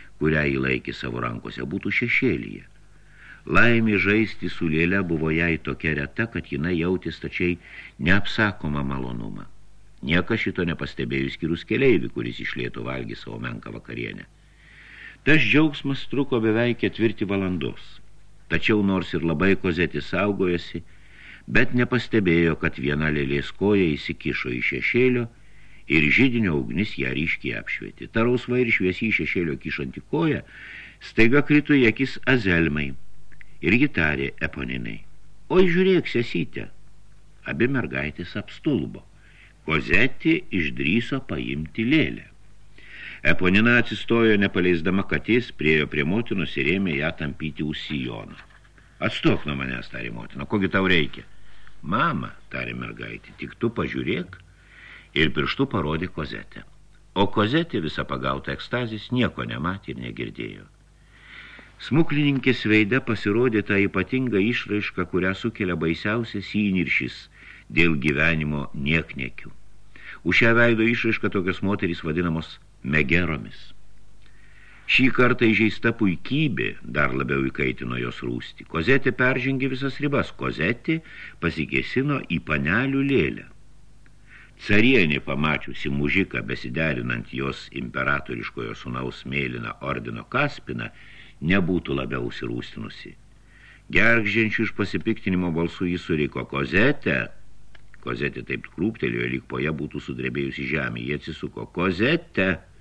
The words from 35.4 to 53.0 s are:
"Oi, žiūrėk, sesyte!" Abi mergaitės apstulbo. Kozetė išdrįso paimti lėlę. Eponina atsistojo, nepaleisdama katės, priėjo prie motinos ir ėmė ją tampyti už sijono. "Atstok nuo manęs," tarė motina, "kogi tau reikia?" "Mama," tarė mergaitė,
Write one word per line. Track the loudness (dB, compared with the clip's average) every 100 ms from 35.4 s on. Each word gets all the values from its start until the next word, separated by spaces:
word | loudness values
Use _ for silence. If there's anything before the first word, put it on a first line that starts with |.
| 2
"Oi, | 6 6
žiūrėk, | 6 6 4 4
sesyte!" | 0 0 -2 -4 -6 -10 -12 -16 -16 -18 -20 -20 -16
Abi | -8 0 2
mergaitės | 2 -2 -4 -6 -8 -8 -8
apstulbo. | -10 -6 0 0 -2 -8 -16 -20 -20 -20 -20 -14 -2
Kozetė | -2 4 6 6 2 0 0 0 -2
išdrįso | -2 -2 0 0 0 -4 -4
paimti | -6 -4 -6 -6 -4
lėlę. | 2 2 2 -4 -12 -20 -20 -20 -18 -18 -16 -16 -14 0
Eponina | 4 6 6 6 6 6
atsistojo, | 4 -4 2 4 6 6
nepaleisdama | 4 2 2 2 2 0
katės, | 0 -2 2 2 0
priėjo | 0 2 4 2
prie | 0 0
motinos | 0 0 -2 -2 0
ir | 0
ėmė | 2 0 0
ją | -2 -4
tampyti | -6 -4 -8 -4
už | -6 -6
sijono. | -6 -6 -6 -8 -12 -16 -20 -20 -20 -20 -20 -6
"Atstok | -6 0 2 2 0
nuo | -6
manęs," | -6 -8 -8
tarė | -10 -10
motina, | -10 -12 -10 -4
"kogi | 0 0
tau | 2 4
reikia?" | 4 2 -4 -12 -14 -12 -10 -10 -10
"Mama," | -4 -2 0 -2 -6 -12 -12
tarė | -8 -8
mergaitė, | -8 -10 -10